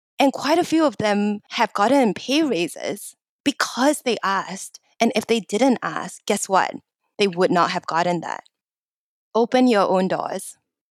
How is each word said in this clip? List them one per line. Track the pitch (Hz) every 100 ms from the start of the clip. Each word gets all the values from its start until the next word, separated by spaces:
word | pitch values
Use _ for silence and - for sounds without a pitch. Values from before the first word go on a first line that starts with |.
| _ -
and | 269
quite | - 269 320
a |
few | 226 320 302
of | 208
them | 214 202 208 208 -
have | - 220
gotten | - 208 277 233
pay | 175 - 285
raises | 311 175 175 - 95 196 - - _ _
because | - - - - 269 294
they | 254 208
asked. | 190 196 165 190 - - _ -
And | 226 -
if | -
they | 226
didn't | 180 208 269 220
ask, | 165 156 180 - -
guess | 208 -
what? | 185 - - _ _ _ -
They | 202
would | 170 185
not | 175 170
have | 180 -
gotten | 160 175 175
that. | - - - _ _ _ _ _ _ _ _
Open | 220 233 254 254
your | 208 185
own | 185 185
doors. | 170 - 185 - - _ _ _